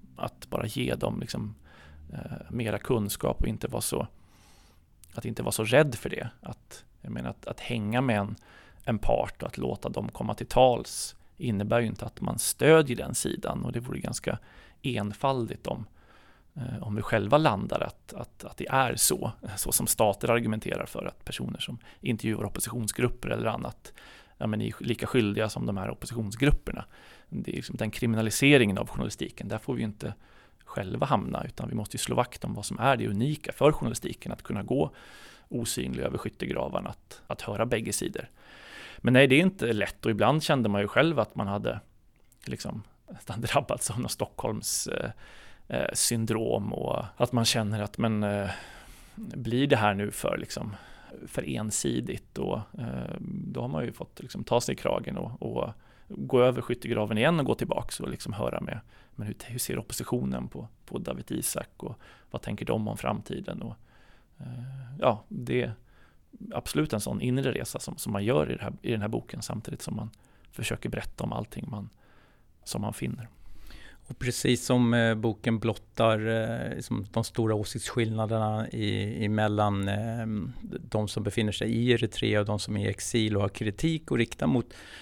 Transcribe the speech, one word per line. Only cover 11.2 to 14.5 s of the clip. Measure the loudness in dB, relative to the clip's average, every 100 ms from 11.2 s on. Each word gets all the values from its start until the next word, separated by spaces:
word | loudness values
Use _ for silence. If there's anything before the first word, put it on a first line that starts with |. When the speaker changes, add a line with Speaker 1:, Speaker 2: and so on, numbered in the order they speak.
| -20 -8
Speaker 1:
innebär | -2 0 2 2
ju | 2
inte | -2 -8
att | -6
man | -4 -2
stödjer | -2 4 8 8 8 0
den | -2
sidan, | -2 -2 -2 -2 -2
och | -2
det | -4
vore | -4 -6
ganska | -6 -6 -4 -4 -6